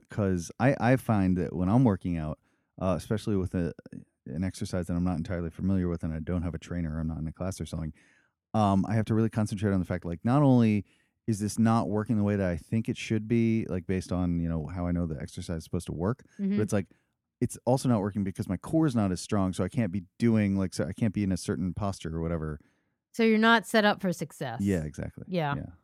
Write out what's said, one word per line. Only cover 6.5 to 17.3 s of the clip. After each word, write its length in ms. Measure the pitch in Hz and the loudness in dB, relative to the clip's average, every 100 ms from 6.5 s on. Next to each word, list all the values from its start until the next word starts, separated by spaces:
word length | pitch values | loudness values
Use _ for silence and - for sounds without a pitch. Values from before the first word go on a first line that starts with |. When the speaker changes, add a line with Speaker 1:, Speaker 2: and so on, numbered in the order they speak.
| 78 | -6
Speaker 1:
a 40 | |
trainer, 400 | - 87 82 78 | -6 -4 -4 -2
I'm 80 | 80 | -4
not 100 | 76 | -4
in 80 | 80 | -6
a 60 | |
class 260 | - 92 - | -6 -6 -6
or 60 | 82 | -8
something, 280 | 82 78 - _ _ _ _ _ | -6 -8 -10 _ _ _ _ _
um, 320 | 110 104 98 - | 2 4 4 2
I 60 | 110 | 0
have 100 | 107 | 2
to 80 | |
really 160 | 110 110 | 2 2
concentrate 440 | 113 107 101 104 | 0 -2 0 0
on 60 | 95 | 2
the 60 | 85 | 0
fact, 200 | 90 87 | -4 -6
like, 140 | 85 | -4
not 180 | 113 139 | 0 4
only 440 | 143 123 113 104 - _ _ _ - | 6 6 6 4 0 _ _ _ -4
is 120 | 101 | -2
this 200 | 104 - | -2 2
not 300 | 113 113 85 | 4 4 2
working 280 | 104 107 110 | -2 0 2
the 60 | |
way 120 | 104 104 | 2 2
that 140 | 92 | 0
I 80 | 82 | -2
think 300 | - 113 113 | -2 -2 -2
it 80 | - | -4
should 300 | - 110 107 | -2 -2 2
be, 380 | 117 113 113 - | 2 4 2 0
like, 160 | 90 85 | -4 -2
based 240 | 92 - | -2 -2
on, 280 | 90 90 85 | 0 0 0
you 80 | 82 | 0
know, 180 | 82 73 | -2 -4
how 200 | 90 87 | -4 -2
I 40 | |
know 140 | 87 85 | -2 -2
the 140 | 76 | -6
exercise 360 | - - 90 82 | -8 -10 -8 -8
is 40 | |
supposed 220 | - 87 - | -4 -6 -4
to 60 | |
work, 300 | 73 92 120 - - | -2 -2 -2 -8 -6
Speaker 2:
Mm-hmm. 180 | 196 208 | -2 0
Speaker 1:
but 60 | |
it's 100 | 208 | 0
like, 140 | 208 - _ _ _ _ | 0 -2 _ _ _ _